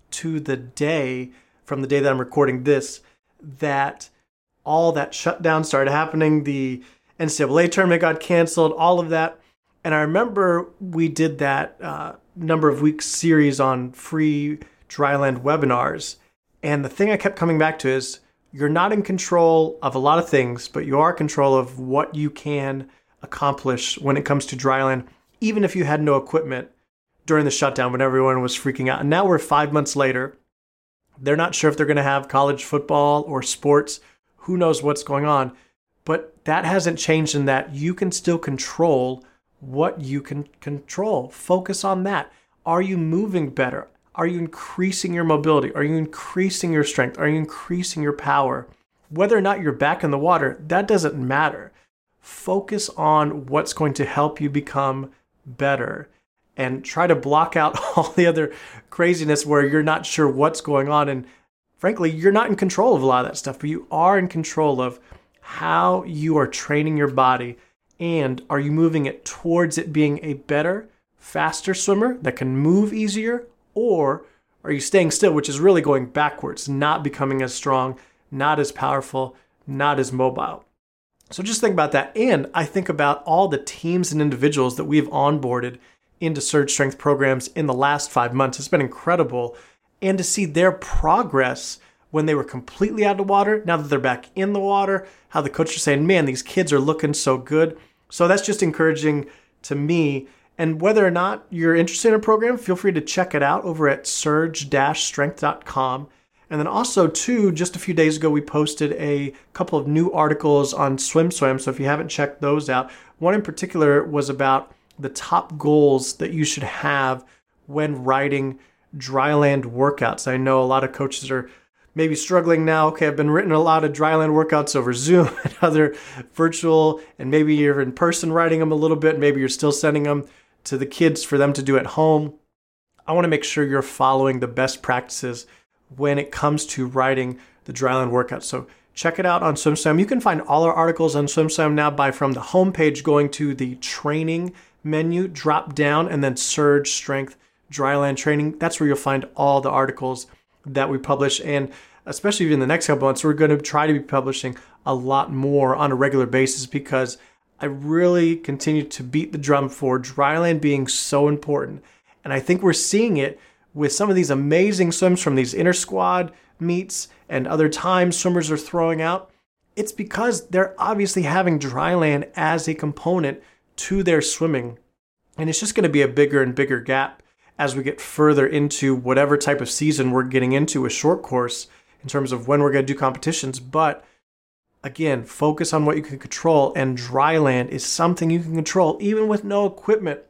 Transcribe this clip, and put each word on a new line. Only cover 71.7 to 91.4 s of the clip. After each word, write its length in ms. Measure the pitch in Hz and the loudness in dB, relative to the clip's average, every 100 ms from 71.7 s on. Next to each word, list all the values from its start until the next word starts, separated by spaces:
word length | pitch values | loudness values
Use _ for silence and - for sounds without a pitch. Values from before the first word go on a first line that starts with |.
swimmer 440 | 185 - 202 247 247 | -2 0 2 0 -2
that 160 | 147 | -6
can 220 | - 131 131 | -4 -2 0
move 360 | 151 190 208 | 4 4 2
easier? 540 | 214 214 208 220 240 - _ _ | 0 -2 -2 -2 -4 -8 _ _
Or 520 | 208 233 175 139 135 - _ _ _ | -2 0 2 2 -2 -8 _ _ _
are 80 | 156 | -6
you 80 | 143 | -6
staying 320 | - 196 165 | 2 4 4
still, 200 | - 202 | 4 2
which 160 | 151 147 | 2 -2
is 120 | 139 | 2
really 200 | 180 175 | 4 4
going 260 | 143 135 123 | 4 0 0
backwards, 600 | 147 147 - 147 - - | -2 -2 -4 -10 -10 -6
not 360 | 139 147 160 | -2 0 0
becoming 360 | 143 143 139 135 | -4 -4 -2 -2
as 140 | 127 | -4
strong, 420 | - 143 131 131 127 _ _ _ | -4 -2 0 0 -6 _ _ _
not 260 | 135 143 151 | -4 0 0
as 140 | 143 | -2
powerful, 640 | - 135 139 131 131 131 - _ _ | -4 -2 -2 -4 -6 -6 -10 _ _
not 360 | - 135 143 139 | -10 -2 0 0
as 120 | 131 | -2
mobile? 520 | 127 131 127 - - _ _ _ _ _ _ - | 0 -2 -2 -6 -8 _ _ _ _ _ _ -16
So 140 | - | -10
just 160 | 196 214 | -6 -2
think 120 | 226 | 0
about 200 | 180 147 | 2 0
that. 220 | 139 139 214 | 0 -2 0
And 340 | 247 160 135 | 2 0 0
I 120 | 175 | -4
think 240 | 165 196 185 | -4 -2 -2
about 340 | 151 143 143 | 0 0 0
all 220 | - 165 196 | 0 2 2
the 160 | 139 | -2
teams 480 | - - 165 180 170 | -6 -8 -2 -2 0
and 100 | 151 | 0
individuals 560 | 147 127 143 143 127 123 | 0 2 0 2 0 -2
that 80 | |
we've 240 | 139 151 - | 0 0 0
onboarded 720 | 143 143 151 127 123 120 120 _ _ _ - | 0 0 0 -2 -2 -4 -10 _ _ _ -6
into 200 | 160 143 | -4 -4
Surge 320 | - 151 139 | 0 0 2
Strength 260 | - 135 131 | 0 -2 0
programs 480 | 147 139 135 131 - | 0 2 2 0 -4
in 180 | - 151 | -4 -2
the 60 | |
last 380 | 127 139 143 - | 0 0 0 -2
five 240 | 139 120 | -2 0
months. 240 | 127 131 - | 0 -2 -4
It's 80 | 143 | -2
been 140 | 170 | -2
incredible. 760 | - - - 175 117 123 120 - - _ _ _ | -2 -4 -2 0 0 -4 -8 -10 -20 _ _ _
And 160 | 190 190 | -2 -2
to 60 | |
see 220 | 180 214 175 | -2 -2 -2
their 260 | 151 185 | 2 2
progress 1080 | 185 - - 156 190 196 139 | 2 -2 0 4 2 2 0